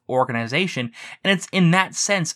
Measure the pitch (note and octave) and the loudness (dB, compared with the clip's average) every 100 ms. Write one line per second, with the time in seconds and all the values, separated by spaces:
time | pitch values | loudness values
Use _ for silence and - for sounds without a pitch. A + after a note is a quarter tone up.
0 | - B2+ C3 A#2 A2+ D3 F#3 C3 A#2+ - | -2 0 2 0 -2 -2 -2 -2 -6 -10
1 | - - F#3+ F#3+ - F#3+ E3+ F#3 F#3 - | -18 -4 0 0 0 2 4 4 0 -4
2 | - G3 D#3+ | -2 -2 -2